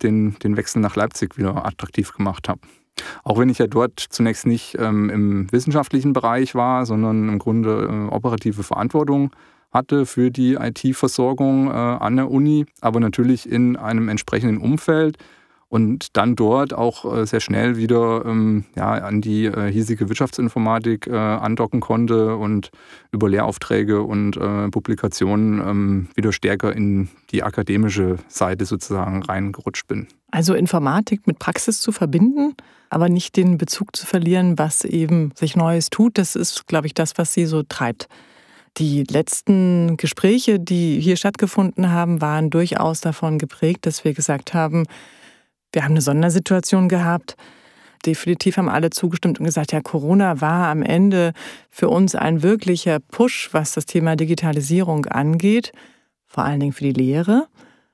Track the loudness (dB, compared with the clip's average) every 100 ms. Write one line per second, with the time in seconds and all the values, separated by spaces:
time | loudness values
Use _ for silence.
0 | 0 2 0 -2 -2 -2 -2 0 0 0
1 | -4 -2 -6 -2 -4 -2 -6 -8 -8 -4
2 | -4 -2 -4 -4 -8 -8 -10 _ _ -14
3 | -14 -14 -2 2 2 2 2 2 0 -2
4 | -12 -2 0 0 -2 -2 -4 -4 -2 0
5 | 0 0 0 0 0 0 2 0 0 0
6 | 0 0 0 0 0 0 0 0 0 0
7 | 2 0 0 -2 0 0 0 0 -2 -4
8 | -4 -4 -2 -2 -4 -4 -4 -4 -2 0
9 | 0 0 0 -4 -20 _ _ -4 0 0
10 | 0 0 0 2 0 2 -2 -2 -2 0
11 | -2 2 0 2 2 2 2 0 -2 -2
12 | 0 0 2 2 4 2 0 _ -2 2
13 | 0 2 2 2 0 2 2 0 -2 -2
14 | 0 -2 -2 -2 0 0 0 0 2 2
15 | 0 -2 -16 _ _ _ _ 0 2 0
16 | -2 0 0 2 2 2 0 -2 -2 -2
17 | -4 -2 0 -2 -2 0 0 0 2 2
18 | 2 0 -2 0 2 0 -2 -4 -2 -2
19 | -2 -2 0 0 0 0 -2 -2 -2 -2
20 | -2 -2 -2 -2 -2 0 0 0 0 -4
21 | -4 -2 -2 -2 -2 -2 -2 -2 -2 0
22 | 2 2 2 0 -2 -2 -4 -16 -20 -20
23 | _ -2 2 2 0 -4 -2 0 2 0
24 | 0 0 0 -2 -2 -2 -2 -4 -4 -2
25 | -2 0 0 2 2 0 0 0 2 0
26 | 0 -2 0 0 -2 0 -2 0 0 0
27 | -2 -8 _ -4 -4 -4 -2 2 2 2
28 | 0 -2 -6 -4 -2 -2 -2 -4 -4 -4
29 | -2 -4 -4 -4 -4 -6 -8 -10 -8 -8
30 | -8 _ _ 0 2 2 2 0 2 0
31 | 0 -2 -2 -4 -6 -4 -4 -2 -2 -2
32 | 0 4 4 4 -2 -4 -20 _ _ 0
33 | 2 2 2 2 4 2 -2 -4 -6 -8
34 | -2 0 2 2 2 2 0 -2 -2 -2
35 | 2 2 0 -2 -2 2 2 2 -2 2
36 | 2 2 -2 -2 -4 -6 -2 -2 -2 -2
37 | -2 -2 -2 0 0 0 -2 -4 -4 -6
38 | -12 -18 -20 _ _ -20 _ -4 0 0
39 | 0 -2 -2 -4 2 4 4 4 2 0
40 | -2 0 2 4 2 0 2 0 2 2
41 | 2 2 0 0 -2 2 0 0 0 2
42 | 2 0 0 0 2 2 0 0 -2 0
43 | -4 -2 -2 -2 -4 -2 -2 0 -2 -2
44 | -4 -2 -2 -4 -2 -2 0 0 -2 -8
45 | -20 -20 -20 _ _ _ _ -4 2 2
46 | 2 2 4 2 2 0 2 2 4 2
47 | 0 -2 -4 -20 -20 -20 -20 _ -20 _
48 | -4 -2 0 0 0 0 0 0 0 0
49 | -2 0 -2 0 -2 -2 -2 -4 -2 -4
50 | 2 4 4 0 0 0 0 0 0 4
51 | 4 4 2 -2 -14 -20 _ -2 2 4
52 | 2 2 0 2 2 2 0 0 0 -2
53 | -4 -4 -4 -4 -4 -4 -2 -6 -2 0
54 | 0 0 0 0 0 -2 0 0 2 -2
55 | -2 -2 0 2 2 2 0 -14 -20 _
56 | _ _ _ -4 -2 0 -2 -2 -2 0
57 | 0 0 2 2 2 _ -20 _ _